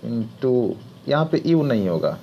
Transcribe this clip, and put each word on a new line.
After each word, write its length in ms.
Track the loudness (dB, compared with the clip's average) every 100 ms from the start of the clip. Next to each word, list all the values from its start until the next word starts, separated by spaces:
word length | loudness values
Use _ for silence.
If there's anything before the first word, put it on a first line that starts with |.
into, 720 | -4 -4 -6 -4 0 2 0 -4 -10 -16 -2
यहाँ 180 | 0 2
पे 160 | 0 2
यू 180 | 2
नहीं 240 | 4 2 2
होगा। 280 | 0 -2 -4